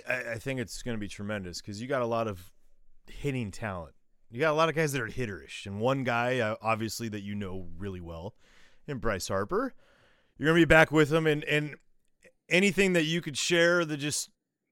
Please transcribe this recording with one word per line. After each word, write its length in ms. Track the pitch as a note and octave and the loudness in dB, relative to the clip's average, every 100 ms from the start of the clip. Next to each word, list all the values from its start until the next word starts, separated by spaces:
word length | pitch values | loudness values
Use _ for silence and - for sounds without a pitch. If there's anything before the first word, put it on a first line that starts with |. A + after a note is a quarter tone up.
| B2 | -2
I, 240 | B2+ A#2+ | -4 -4
I 20 | A2+ | -6
think 240 | C#3 C3 | -6 -6
it's 240 | A2 - | -6 -8
gonna 160 | B2 A2+ | -6 -6
be 80 | G2+ | -6
tremendous 540 | - G#2 G#2 F#2 E2+ | -8 -6 -6 -8 -10
'cause 200 | - G2+ | -12 -10
you 60 | B2+ | -4
got 160 | C3+ | -2
a 20 | A#2 | 0
lot 220 | A#2 A2+ | -2 -2
of 240 | F#2 F2+ - - - - - - | -6 -12 -20 -20 -20 -20 -20 -18
hitting 420 | - C#3+ C3 G#2+ | -8 -6 -4 -6
talent. 460 | - A2 F#2 D2+ - _ _ - | -6 -8 -8 -12 -18 _ _ -14
You 100 | A#2 | -2
got 120 | D#3 | 0
a 40 | D3+ | 2
lot 140 | D#3+ | 2
of 60 | D3+ | 2
guys 160 | D#3 | 0
that 80 | C3+ | -2
are 60 | A2 | -4
hitterish, 580 | G#2+ A#2 F2+ C#2 - G2+ | -4 -4 -6 -10 -14 -10
and 140 | G2+ | -2
one 240 | A#2+ C3+ | 0 0
guy, 360 | B2 A#2 B2 B2+ | 0 0 0 0
uh, 180 | A2 A2 | 0 -2
obviously, 480 | A2 A2 A2 - A#2 | -2 -2 -2 -6 -8
that 120 | G#2 | -8
you 120 | G2 | -6
know 340 | G#2 G2 F#2 F2 E2+ | -6 -6 -6 -8 -8
really 240 | G2+ F#2 | -8 -8
well, 340 | E2 E2 F#2 - - - - - - | -10 -10 -12 -14 -20 -20 -20 -18 -10
in 120 | C3+ | -4
Bryce 280 | A#2 F#2+ - | -2 -2 -2
Harper. 460 | G2 G2 G3+ C4 - _ _ _ _ _ - | -2 0 -2 -2 -6 _ _ _ _ _ -2
You're 120 | D3 | 2
gonna 120 | E3+ | 6
be 40 | D#3+ | 8
back 260 | D#3+ D#3 | 8 8
with 200 | D#3 D3 | 6 6
him, 140 | E3 D#3+ | 4 2
and, 180 | D3+ C#3+ | 0 0
and 300 | D3 D3+ C#3+ _ _ _ _ - _ - | 0 0 -6 _ _ _ _ -20 _ 0
anything 460 | E3+ G3+ F#3 G3 | 4 4 4 4
that 120 | F3 D#3 | 4 2
you 140 | E3+ | 0
could 160 | E3 B2+ | -4 -4
share 480 | - E3+ E3+ F3 | 0 4 6 4
that 140 | D#3+ D3+ | 0 -2
just 320 | D3 - - _ _ _ _ | -4 -4 -6 _ _ _ _